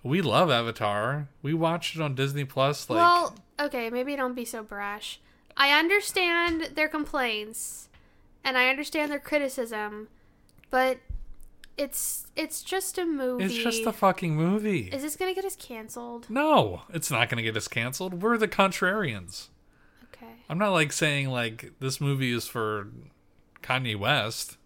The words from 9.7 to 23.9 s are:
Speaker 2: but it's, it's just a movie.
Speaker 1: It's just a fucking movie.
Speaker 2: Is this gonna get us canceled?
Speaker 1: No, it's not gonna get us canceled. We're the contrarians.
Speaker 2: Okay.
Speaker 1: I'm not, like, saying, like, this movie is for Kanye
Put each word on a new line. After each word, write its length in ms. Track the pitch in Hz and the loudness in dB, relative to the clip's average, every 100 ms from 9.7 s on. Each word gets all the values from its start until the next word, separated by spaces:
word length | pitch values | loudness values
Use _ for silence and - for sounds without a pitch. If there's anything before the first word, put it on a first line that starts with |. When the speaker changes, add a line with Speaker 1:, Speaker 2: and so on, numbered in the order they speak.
| 220 208 208 214 - _ _ _ - _ | -4 -6 -8 -16 -20 _ _ _ -20 _
Speaker 2:
but 300 | 254 262 247 - - - - - - - - | 2 2 0 -6 -8 -8 -12 -16 -20 -16 -6
it's, 500 | 285 - - - - - | -4 -4 -6 -6 -8 -6
it's 260 | 311 - | -6 -6
just 380 | - 381 381 - | -4 -4 -2 -4
a 60 | 339 | -2
movie. 400 | 294 254 247 190 | -2 -2 0 -2
Speaker 1:
It's 100 | 233 | 0
just 300 | 233 226 226 | 0 0 -2
a 40 | |
fucking 440 | - 196 180 170 156 | 4 2 4 0 2
movie. 540 | 165 208 208 175 101 | 4 2 2 0 -2
Speaker 2:
Is 80 | 269 | -6
this 140 | 294 - | -6 -4
gonna 180 | 370 | -2
get 120 | 381 381 | -2 -6
us 100 | - | -8
canceled? 760 | - 226 226 247 240 240 233 | -12 -12 -12 -12 -10 -12 -4
Speaker 1:
No, 540 | 233 302 277 110 87 - | 0 6 6 4 -2 -8
it's 160 | 165 - | -6 -2
not 180 | 117 120 | 2 2
gonna 120 | 117 | 2
get 160 | 113 107 | 0 -2
us 100 | - | -4
canceled. 540 | 120 120 131 185 175 | -4 -4 -4 -6 -2
We're 160 | 214 233 | 0 2
the 100 | 214 | 2
contrarians. 1000 | - 196 - 185 226 160 104 87 - - _ _ _ _ _ - | 4 2 4 0 2 -2 -4 -10 -16 -18 _ _ _ _ _ -20
Speaker 2:
Okay. 200 | - 226 226 - | -20 -20 -20 -6
Speaker 1:
I'm 120 | 165 | 0
not, 140 | 208 | 4
like, 180 | 180 151 | 4 2
saying, 360 | - 156 143 135 | 2 2 2 0
like, 420 | 127 117 110 - - | 0 -2 -6 -16 -6
this 200 | 135 131 | -6 -2
movie 320 | 143 139 131 | 0 2 0
is 160 | 120 - | 0 -2
for 420 | 123 110 107 101 120 143 _ _ _ _ - | -2 -2 -2 -6 -16 -20 _ _ _ _ -20
Kanye 320 | - 131 123 | 0 0 0